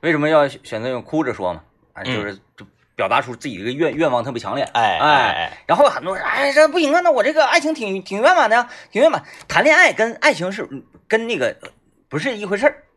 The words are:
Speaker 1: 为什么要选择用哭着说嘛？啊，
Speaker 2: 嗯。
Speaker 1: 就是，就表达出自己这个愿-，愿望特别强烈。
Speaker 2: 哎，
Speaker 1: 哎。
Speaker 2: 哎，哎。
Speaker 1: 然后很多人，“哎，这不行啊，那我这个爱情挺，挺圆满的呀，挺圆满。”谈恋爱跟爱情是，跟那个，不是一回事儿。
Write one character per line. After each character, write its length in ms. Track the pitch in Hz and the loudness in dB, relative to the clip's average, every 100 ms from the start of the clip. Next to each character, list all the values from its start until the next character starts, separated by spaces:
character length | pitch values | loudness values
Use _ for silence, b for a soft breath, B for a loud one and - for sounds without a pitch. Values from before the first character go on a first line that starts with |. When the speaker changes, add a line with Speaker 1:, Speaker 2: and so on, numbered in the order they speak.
Speaker 1:
为 100 | 160 | 0
什 80 | 151 | 0
么 80 | 151 | 4
要 180 | 156 143 | 4 2
选 380 | 139 - 110 | -2 -12 -8
择 60 | 120 | -6
用 120 | 123 | -8
哭 220 | - 156 | -4 -4
着 100 | 139 | -4
说 200 | 107 92 | -4 -6
嘛？ 80 | 82 _ _ _ | -6 _ _ _
啊， 100 | - | -12
Speaker 2:
嗯。 100 | 95 | -6
Speaker 1:
就 80 | 120 | -6
是， 140 | 104 98 _ _ | -6 -12 _ _
就 80 | 101 _ _ - | -20 _ _ -6
表 100 | 98 | 0
达 140 | 120 | 0
出 120 | 127 | -2
自 140 | 117 147 | -10 -10
己 100 | 95 | -8
这 60 | |
个 80 | 107 | -8
愿-， 220 | 135 160 147 | -2 -2 0
愿 160 | 160 | 0
望 100 | 127 | 0
特 80 | 117 | -2
别 80 | 120 | -8
强 160 | 98 | -8
烈。 120 | 127 120 | -6 -2
Speaker 2:
哎， 240 | 120 110 87 | 0 0 2
Speaker 1:
哎。 0 | |
Speaker 2:
哎， 320 | 143 143 113 | 2 4 2
哎。 260 | 82 85 B - | -2 -6 B -2
Speaker 1:
然 120 | 185 | 4
后 80 | 277 | 4
很 180 | - | 2
多 100 | 175 | -8
人 100 | 190 - | -6 -6
，“哎， 240 | - 277 | -2 0
这 160 | 277 311 | 4 2
不 120 | 339 | 2
行 140 | 294 | 0
啊， 60 | 320 | 2
那 120 | 349 | 2
我 120 | 262 | 2
这 80 | 220 | 0
个 140 | 311 269 | 2 2
爱 160 | 226 | 2
情 120 | 294 | 0
挺， 300 | 302 214 190 | -4 -4 -6
挺 180 | 180 196 | -6 0
圆 140 | 269 359 | 2 4
满 140 | 240 | 4
的 80 | 226 | 2
呀， 100 | 233 B B | 0 B B
挺 100 | 196 | 2
圆 80 | 302 | 2
满。” 140 | 196 B B B | 2 B B B
谈 160 | 170 | 2
恋 100 | 254 | 4
爱 200 | 320 339 | 6 4
跟 220 | 190 226 226 | 2 -2 2
爱 180 | 302 | 0
情 180 | 208 180 | 0 -4
是， 160 | 196 165 135 - _ _ | -6 -10 -12 -16 _ _
跟 200 | 220 226 | -2 -2
那 100 | 196 | -2
个， 180 | 120 - - _ _ _ _ | -2 -4 -18 _ _ _ _
不 100 | 151 | -6
是 160 | 220 220 | -4 -6
一 100 | 202 | -6
回 120 | 196 | 0
事 80 | 277 | 0
儿。 180 | - _ | -2 _